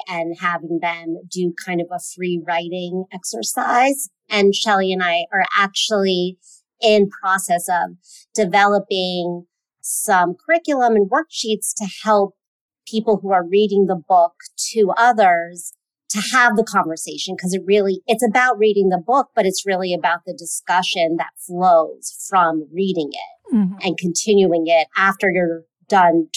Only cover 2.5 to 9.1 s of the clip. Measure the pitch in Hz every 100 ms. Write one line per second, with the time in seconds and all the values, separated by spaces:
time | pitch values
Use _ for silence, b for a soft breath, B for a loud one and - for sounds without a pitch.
2.5 | 170 170 180 175 185 185 185 - 220 214
3.5 | - - 240 262 277 - _ _ 214 202
4.5 | 202 226 196 190 185 180 170 165 180 180
5.5 | 196 196 - - 214 196 180 180 185 b
6.5 | b _ _ 220 214 196 - 190 190 -
7.5 | 175 180 175 175 175 B B B - 202
8.5 | 202 202 202 196 190 180